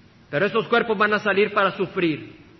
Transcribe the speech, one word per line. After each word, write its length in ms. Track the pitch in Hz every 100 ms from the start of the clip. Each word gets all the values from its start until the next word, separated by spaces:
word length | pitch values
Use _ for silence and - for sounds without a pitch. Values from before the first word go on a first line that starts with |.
| - - -
Pero 160 | 147 202
esos 200 | 220 151
cuerpos 280 | 233 226 202
van 180 | 208
a 40 | 214
salir 340 | 208 190 214
para 200 | 208 196
sufrir. 680 | - 185 - 170 143 - - - -